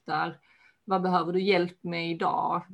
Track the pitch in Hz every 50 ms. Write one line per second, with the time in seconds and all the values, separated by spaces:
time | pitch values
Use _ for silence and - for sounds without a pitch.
0 | _ - 160 156 160 165 151 - _ _ _ _ _ _ _ _ _ - 190 185
1 | 180 185 180 175 165 165 175 185 190 202 196 175 175 175 175 _ - 175 170 170
2 | 170 165 165 165 170 180 - 160 156 170 170 175 175 -